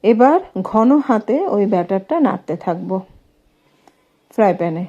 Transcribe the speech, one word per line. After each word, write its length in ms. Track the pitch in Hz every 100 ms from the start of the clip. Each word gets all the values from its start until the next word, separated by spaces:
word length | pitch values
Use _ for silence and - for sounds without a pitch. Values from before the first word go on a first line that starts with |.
এবার 380 | 208 220 254 339 - 190
ঘন 360 | 185 220 233 294
হাতে 480 | 269 220 - 269 381
ওই 200 | 208 196
ব্যাটারটা 540 | 190 - 190 190 330
নাড়তে 360 | 262 180 - 170
থাকবো 440 | - 175 180 190 185 - _ _ _ _ _ _ _ _ _ _ _
ফ্রাই 240 | - 208
প্যানে। 300 | 180 170 160